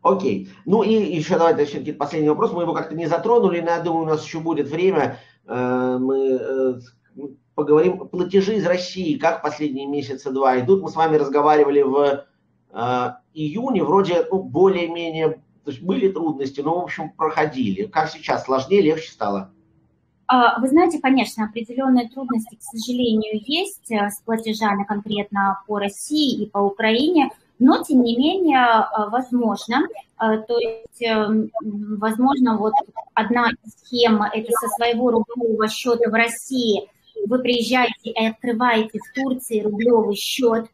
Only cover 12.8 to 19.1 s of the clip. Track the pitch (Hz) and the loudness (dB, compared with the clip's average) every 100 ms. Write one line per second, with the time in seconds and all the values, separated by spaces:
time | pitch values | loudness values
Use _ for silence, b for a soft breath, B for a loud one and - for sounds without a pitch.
12.8 | 123 123 127 - _ 156 151 185 262 208 | -2 -2 -2 -8 _ -8 -6 -4 -2 0
13.8 | 147 190 170 175 - 190 127 131 190 180 | 4 2 4 2 0 -2 -2 4 4 4
14.8 | 170 170 165 160 156 160 _ _ - 143 | -2 -4 -6 -2 -2 -2 _ _ -12 -8
15.8 | 165 254 190 156 160 147 131 143 143 175 | -4 0 0 0 -4 -4 -6 -4 -4 -4
16.8 | 175 - 156 - 156 160 151 131 107 92 | -4 -10 -12 -4 -2 0 -2 -2 -4 -4
17.8 | 107 160 156 - - 123 - 131 117 202 | -4 -4 -4 -8 -4 -4 -2 -4 2 2
18.8 | 151 160 - | 2 0 -6